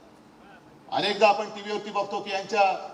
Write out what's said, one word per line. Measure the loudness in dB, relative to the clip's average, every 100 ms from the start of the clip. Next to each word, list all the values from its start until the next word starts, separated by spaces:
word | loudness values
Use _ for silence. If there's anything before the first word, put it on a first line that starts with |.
| -20 -20 -20 -20 -20 -20 -20 -20 -6
अनेकदा | -2 -2 4 4
आपण | 4 0
टीव्हीवरती | -8 -6 -6 -4
बघतो | -4 -4 -6
की | -4
यांच्या | -6 -2 2 4 2 -6